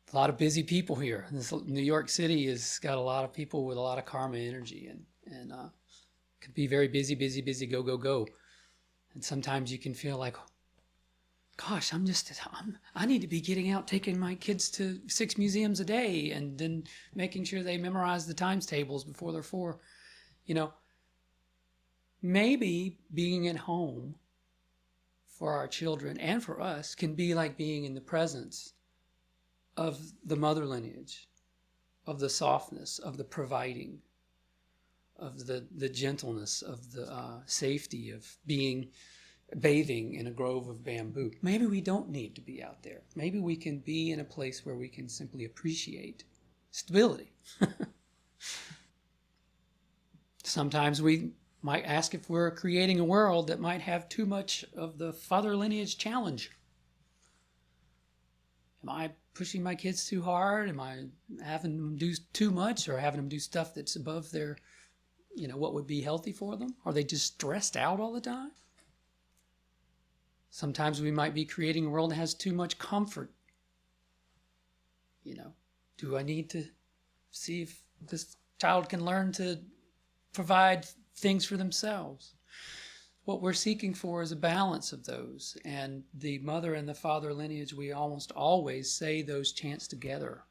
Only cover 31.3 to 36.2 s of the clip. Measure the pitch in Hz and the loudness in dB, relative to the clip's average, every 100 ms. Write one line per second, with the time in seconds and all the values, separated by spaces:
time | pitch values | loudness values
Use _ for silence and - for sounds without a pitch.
31.3 | _ _ _ _ _ _ _ - 143 139 | _ _ _ _ _ _ _ -8 -2 0
32.3 | - 139 139 - 156 143 - 170 135 - | 2 4 4 2 -12 -10 -8 -8 -8 -8
33.3 | - 131 127 127 120 - 147 _ _ _ | -4 -2 0 -2 -6 -10 -14 _ _ _
34.3 | _ _ _ _ _ _ _ _ - 135 | _ _ _ _ _ _ _ _ -16 -14
35.3 | 131 123 127 120 165 135 123 139 139 | -12 -6 -6 -6 -4 -4 0 -2 -2